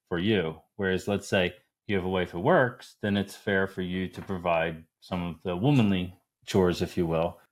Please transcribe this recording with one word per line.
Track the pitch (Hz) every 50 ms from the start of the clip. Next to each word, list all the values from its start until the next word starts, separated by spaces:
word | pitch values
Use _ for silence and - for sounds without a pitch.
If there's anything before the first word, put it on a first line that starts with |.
| _ _
for | 92 85
you. | 90 107 110 98 85 80 78 80 - _ _
Whereas, | - 101 95 92 90 - -
let's | 101 98 - -
say | - 98 90 90 - - _ _ _ _ _
you | - 104
have | 95 87
a | 92
wife | 95 92 87 -
who | - 85
works, | 92 139 185 165 131 120 - - - - - _ -
then | 104 101
it's | 101 98 - -
fair | - - 107 101 95 98
for | 95 - - 92
you | 90 90 95 92 87
to | - - 87
provide | - 98 90 85 90 85 82 82 85 82 80 80 _ _ _
some | _ - 95 90 87
of | 87 80 - _
the | 98 87
womanly | 90 98 139 147 131 110 101 98 92 90 90 90 - _ _ _ _ _
chores, | - - 101 92 90 85 - 92
if | 85 -
you | - 87
will, | 82 82 80 82 85 87 - _ _